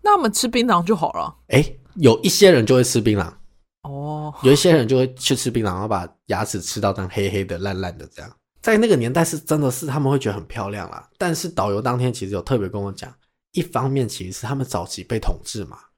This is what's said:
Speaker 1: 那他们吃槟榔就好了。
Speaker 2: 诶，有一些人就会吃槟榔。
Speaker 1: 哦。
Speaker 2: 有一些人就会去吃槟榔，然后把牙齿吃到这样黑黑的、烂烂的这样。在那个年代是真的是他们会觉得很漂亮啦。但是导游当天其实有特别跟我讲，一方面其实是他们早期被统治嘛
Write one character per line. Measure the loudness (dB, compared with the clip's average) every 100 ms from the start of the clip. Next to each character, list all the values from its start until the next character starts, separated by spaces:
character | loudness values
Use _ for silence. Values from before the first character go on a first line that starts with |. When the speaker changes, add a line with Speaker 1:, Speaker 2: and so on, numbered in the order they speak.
Speaker 1:
那 | 4 2
他 |
们 | 2
吃 | 0 0
槟 | 0 2
榔 | 2
就 | 2 0
好 | 0
了。 | -4 -10 -10 _
Speaker 2:
诶， | 2 2 -4 _ 4
有 | 4 6
一 | 2
些 | 6 8
人 | 8 6
就 | 4
会 |
吃 | 4 2
槟 | 2 0
榔。 | -2 -8 -20 _ _ _
Speaker 1:
哦。 | -14 -10 -8 -8 -10 0
Speaker 2:
有 | 4
一 | 6
些 | 6
人 | 4 4
就 | 2
会 | 0
去 | -2 -2
吃 | -2 -2
槟 | -2
榔， | -2
然 | -4
后 | -4
把 | -4 -6 _ _
牙 | -4
齿 | -4 -6
吃 | -8 -2
到 | -2
这 | -2
样 | -6
黑 | -4 -2
黑 | -2 -6
的、 | -6
烂 | -6 -6
烂 | -8 -10
的 | -18
这 | -20
样。 | -20 _ _ _
在 | 0 2
那 | 4
个 | 2
年 | 2
代 | 2
是 | 0 -2
真 | -2 0
的 | 0
是 | -2 -6
他 | -2
们 | 0
会 | 0
觉 | 0
得 | -6
很 | -10
漂 | -10 -8
亮 | -10 -12
啦。 | -16 -20 _
但 | -4
是 | -4 -6
导 | -4 -2
游 | -2
当 | -2 -2
天 | -2
其 | -4 -6
实 |
有 | -8
特 | -2 -2
别 | -2
跟 | -6
我 | -8
讲， | -10 -16 _ _ _ _
一 | -8
方 | -4 -4 -2
面 | -2 -2
其 | -6 -12
实 | -12
是 | -8
他 |
们 | -6 -4
早 | -6 -8
期 | -12 -6
被 | -4
统 | -2 -4 -6
治 | -12
嘛 | -12 -16 _